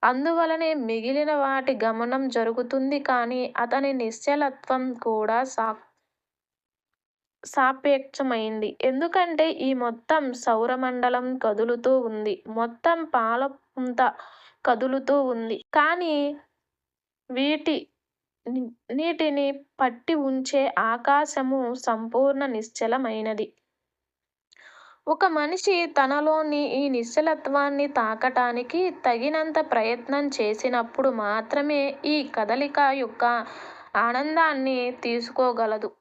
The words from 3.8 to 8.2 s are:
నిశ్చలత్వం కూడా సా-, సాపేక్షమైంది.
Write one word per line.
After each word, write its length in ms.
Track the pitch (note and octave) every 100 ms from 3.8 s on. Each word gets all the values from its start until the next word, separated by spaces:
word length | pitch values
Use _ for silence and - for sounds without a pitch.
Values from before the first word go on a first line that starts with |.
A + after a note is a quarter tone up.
| C#4
నిశ్చలత్వం 880 | C4 A3+ A3+ - C#4+ C#4+ C4+ - C4 B3+
కూడా 440 | A#3+ A#3 A3 G#3+ A3+
సా-, 400 | C4 C4 A3+ G#3+ - _ _ _ _ _ _ _ _ _ _ _ _ _ _ _
సాపేక్షమైంది. 1300 | - - C4 C4+ C#4+ C#4 C4+ -